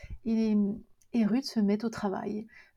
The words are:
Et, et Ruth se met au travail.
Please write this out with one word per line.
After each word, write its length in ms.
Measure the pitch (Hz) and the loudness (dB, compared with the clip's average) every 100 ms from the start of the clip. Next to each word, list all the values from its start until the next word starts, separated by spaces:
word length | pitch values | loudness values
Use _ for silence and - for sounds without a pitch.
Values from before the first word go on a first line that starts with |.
| - - | -14 -8
Et, 320 | 220 226 220 208 196 220 - _ _ | -2 0 2 4 2 -2 -10 _ _
et 140 | 240 202 | 2 2
Ruth 180 | 247 | 2
se 160 | 269 226 | 0 0
met 240 | 202 208 | 2 2
au 60 | 233 | -2
travail. 560 | 226 208 190 - 208 226 - - | -4 -4 -4 -6 -8 -10 -18 -12